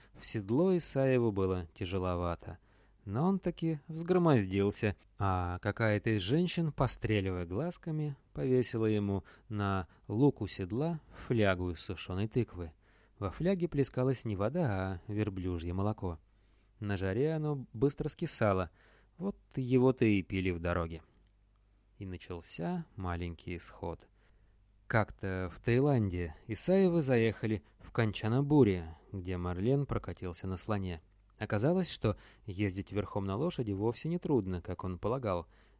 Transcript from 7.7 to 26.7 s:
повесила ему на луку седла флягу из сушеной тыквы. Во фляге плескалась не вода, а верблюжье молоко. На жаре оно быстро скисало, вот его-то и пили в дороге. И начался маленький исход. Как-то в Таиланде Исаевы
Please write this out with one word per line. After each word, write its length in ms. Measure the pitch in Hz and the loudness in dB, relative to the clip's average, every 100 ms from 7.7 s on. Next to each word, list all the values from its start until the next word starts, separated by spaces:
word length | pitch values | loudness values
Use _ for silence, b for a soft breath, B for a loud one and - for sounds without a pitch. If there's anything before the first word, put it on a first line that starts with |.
| - 170 156 151 143 _ | -6 -6 -4 -4 -6 _
повесила 520 | - 139 127 120 113 110 | -6 2 2 2 0 2
ему 380 | 107 101 98 B B B | 2 2 -2 B B B
на 400 | 104 101 95 90 b - | -2 0 0 -4 b -6
луку 400 | 107 143 - 98 | 4 4 4 -4
седла 540 | - 90 113 160 165 - - - | -4 -4 -2 -2 -4 -8 -16 -2
флягу 440 | 120 101 90 90 | 4 4 4 0
из 80 | 82 | -4
сушеной 460 | - 90 - 92 110 | -6 -8 -6 -4 -2
тыквы. 440 | 127 110 87 80 - b b b - | 0 -2 -4 -12 -12 b b b -8
Во 140 | 101 | -8
фляге 360 | - 165 196 170 | -2 -2 0 -2
плескалась 560 | 143 135 - 131 127 | 0 -2 0 0 0
не 140 | 113 95 | -4 -2
вода, 640 | 104 165 147 95 95 92 - | 0 0 0 0 -2 -6 -6
а 40 | |
верблюжье 600 | 104 104 95 90 87 82 | -2 -2 -2 -4 -4 -4
молоко. 460 | 92 101 107 92 80 _ _ _ _ _ - | -2 -2 -2 -6 -6 _ _ _ _ _ -10
На 160 | 104 98 | -4 -2
жаре 380 | 95 104 151 | 0 0 0
оно 320 | 160 151 143 120 | 0 -2 -4 -6
быстро 340 | 113 139 - 151 | 0 0 0 -8
скисало, 600 | - 165 - 107 95 90 b b b b - | -6 -6 0 2 2 0 b b b b -8
вот 180 | 95 - _ - | -8 -8 _ -6
его-то 500 | 127 127 131 123 117 | 2 6 6 6 4
и 160 | 101 | 4
пили 300 | 87 95 92 | 2 -2 0
в 80 | 85 | 0
дороге. 420 | 87 87 82 82 - _ _ _ _ _ _ _ _ - | 0 0 -2 -6 -14 _ _ _ _ _ _ _ _ -14
И 80 | 95 | -10
начался 800 | 90 - 87 - - 170 180 165 - | -10 -8 -10 -10 -6 -4 -4 -6 -6
маленький 640 | 92 87 87 82 - 87 | -4 -4 -4 -8 -10 -10
исход. 420 | - - 87 82 - _ _ _ _ _ _ _ - | -10 -10 -8 -10 -14 _ _ _ _ _ _ _ -2
Как-то 640 | 113 101 - 98 92 90 | 0 0 -4 -6 -4 -4
в 60 | - | -6
Таиланде 760 | - 120 143 131 101 87 85 - - | 0 2 4 2 2 0 -4 -8 -10
Исаевы 540 | 110 - | -4 2